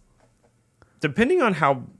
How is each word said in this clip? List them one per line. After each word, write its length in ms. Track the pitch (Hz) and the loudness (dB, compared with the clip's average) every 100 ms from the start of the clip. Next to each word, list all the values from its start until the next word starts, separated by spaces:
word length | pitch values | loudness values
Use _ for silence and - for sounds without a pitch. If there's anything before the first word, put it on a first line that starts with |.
| _ _ _ _ _ _ _ _ _ _ | _ _ _ _ _ _ _ _ _ _
Depending 420 | 156 135 240 370 | -6 -2 0 2
on 120 | 247 | 0
how 300 | 165 151 135 120 - | 2 0 0 -4 -16